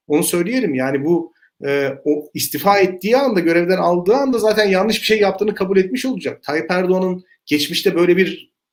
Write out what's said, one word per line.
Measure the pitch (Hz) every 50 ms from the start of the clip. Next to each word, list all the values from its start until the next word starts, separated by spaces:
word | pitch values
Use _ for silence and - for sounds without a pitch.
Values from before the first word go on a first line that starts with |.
| _ -
onu | 143 156 175
söyleyelim. | - - 175 175 190 247 262 220 170 139
Yani | 127 127 135 139 135 139
bu, | 160 175 170 170 - _ _ _ _ _ _ 139
e, | 143 143 143 139 135 135 - -
o | 151 151 147 147 - -
istifa | 156 - - - 139 151 196 202 202
ettiği | 190 190 185 - - 208 233 269
anda, | 285 262 214 180
görevden | 170 165 165 170 175 175 185 175
aldığı | 170 170 175 175 175 190 233
anda | 277 277 269 247 226
zaten | 202 220 208 220 214
yanlış | 196 190 185 196 226 208 -
bir | -
şey | - 220 214
yaptığını | 202 190 190 - 208 214 208
kabul | - 196 185 196 190
etmiş | 185 185 254 254 -
olacak. | 262 240 185 151 127 107 - -
Tayyip | - 147 160 160 -
Erdoğan'ın | 180 180 185 180 185 185 185 185 180 180 - _ _ _ _
geçmişte | - 147 147 147 - 175 - - 202 170
böyle | 170 180 175 175 185
bir, | 190 160 - - - _ _ _ _ _